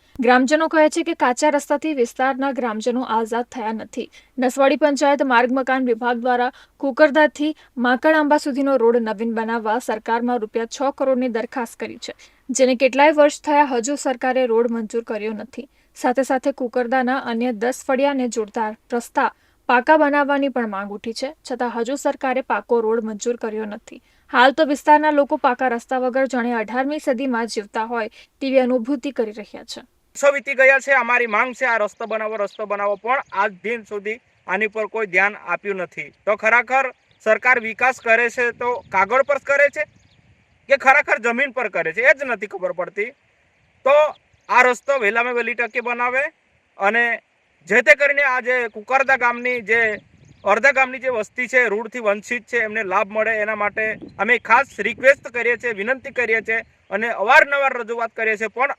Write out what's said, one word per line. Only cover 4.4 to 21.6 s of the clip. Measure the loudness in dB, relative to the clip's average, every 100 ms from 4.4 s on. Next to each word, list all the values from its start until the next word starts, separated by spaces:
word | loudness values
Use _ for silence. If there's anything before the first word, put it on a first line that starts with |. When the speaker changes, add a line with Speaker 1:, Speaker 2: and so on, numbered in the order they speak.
| -2 2 2 4
Speaker 1:
પંચાયત | 2 2 2 2
માર્ગ | 2 2 2
મકાન | 0 0 0 0
વિભાગ | -2 -2 -2
દ્વારા | 0 0 -2 -6 -18 -8
કુકરદાથી | -4 4 4 6 2 2 -4 -6 _ -4
માકડ | 0 2 2
આંબા | 4 4 2
સુધીનો | 0 -2 0 2
રોડ | 4 2
નવીન | 0 -4 -4
બનાવવા | -4 -4 -4 -2 -2
સરકારમાં | -2 -6 -2 -2 0 -2
રૂપિયા | -2 -6 -6
છ | -4 -4 -2
કરોડની | 0 0 0
દરખાસ્ત | -4 -6 -8 -8 -8
કરી | -12 -12
છે, | -16 -16 -20 _ -4
જેને | 2 2
કેટલાય | 4 2 4 4
વર્ષ | 6 4 2
થયા, | 0 2
હજુ | 2 0 -4 -4
સરકારે | -4 -2 -2 0 2
રોડ | 2 0
મંજૂર | -2 -6 -6
કર્યો | -6 -6 -6
નથી. | -8 -12 -14 -16 _ _
સાથે | -4 -2 0
સાથે | 0 0 -2
કુકરદાના | -4 -4 -2 0 0 0 -2
અન્ય | -4 -4 -4
દસ | -2 -4 -4 -2
ફળિયાને | 0 0 0 -2
જોડતા | -4 -6 -4 -6 -8 _
રસ્તા | -8 -4 0 0 -2 _ _ 0
પાકા | 2 6 4
બનાવવાની | 4 2 0 0 -2
પણ | -2 -4
માંગ | -6 -8
ઉઠી | -10 -10
છે, | -8 -10 -10 -10
છતાં | -4